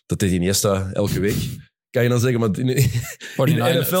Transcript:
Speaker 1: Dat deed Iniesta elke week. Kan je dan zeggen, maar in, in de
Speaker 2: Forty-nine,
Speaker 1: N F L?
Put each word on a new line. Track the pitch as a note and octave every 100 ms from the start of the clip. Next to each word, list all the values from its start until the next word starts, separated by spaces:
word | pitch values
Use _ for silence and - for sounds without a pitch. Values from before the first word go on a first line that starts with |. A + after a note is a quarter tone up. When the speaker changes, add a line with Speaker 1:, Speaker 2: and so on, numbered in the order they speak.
| -
Speaker 1:
Dat | -
deed | G2
Iniesta | F2+ F2+ F#2+ G#2 G2 F#2+
elke | G2+ G2+ -
week. | G2 A#2+ - - - _ _
Kan | B2+
je | A#2+
dan | B2
zeggen, | B2 A#2
maar | A2+ F#2+
in, | B2+
in | B2+
de | A#2 A#2+ - - - -
Speaker 2:
Forty-nine, | C3+ - - E3+
Speaker 1:
N |
F | -
L? | F#3